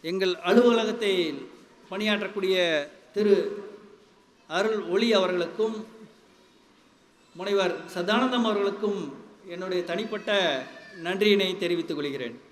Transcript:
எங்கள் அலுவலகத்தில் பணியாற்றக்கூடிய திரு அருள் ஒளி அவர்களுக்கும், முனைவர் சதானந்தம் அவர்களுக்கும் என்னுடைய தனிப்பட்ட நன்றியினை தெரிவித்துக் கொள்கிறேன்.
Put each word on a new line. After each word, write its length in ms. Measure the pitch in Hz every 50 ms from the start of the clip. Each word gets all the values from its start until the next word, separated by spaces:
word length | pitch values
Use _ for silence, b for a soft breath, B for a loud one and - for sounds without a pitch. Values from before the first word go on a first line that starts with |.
எங்கள் 320 | - 165 180 190 190 185 180
அலுவலகத்தில் 1120 | - - 180 202 240 247 240 233 226 220 220 240 233 220 202 190 180 170 156 139 135 131 123 - - - - - - - -
பணியாற்றக்கூடிய 960 | 185 190 214 214 208 202 208 185 202 202 190 190 190 185 175 170 160 147 143 143 - - - - -
திரு 540 | - 208 208 196 180 - - - - - - - - - - - - - _ _ _ _ _ _ _ _
அருள் 340 | - 156 180 208 220 220 208
ஒளி 320 | 175 165 180 202 233 233
அவர்களுக்கும், 760 | 220 196 185 180 180 180 170 170 - - 214 220 220 214 214 - - - 214 - - - _ _ - - - _ _ _ _ _ _ _ _ _ _ _ _ _ _ _ _ _ _
முனைவர் 500 | 170 185 202 202 196 185 180 - - - - -
சதானந்தம் 520 | 180 175 190 214 247 262 254 247 240 226
அவர்களுக்கும் 680 | 220 208 202 202 202 196 - 220 202 202 190 165 143 139 - - - - - - 185
என்னுடைய 360 | 170 175 185 190 185 175 175
தனிப்பட்ட 760 | 170 170 185 220 214 214 202 208 226 208 202 185 160 143 131 131 - - - - - - 175 165
நன்றியினை 540 | 175 190 190 208 214 202 196 190 185 180 -
தெரிவித்துக் 380 | 175 170 175 170 160 - 160
கொள்கிறேன். 440 | 147 147 143 135 135 127 117 117 - - -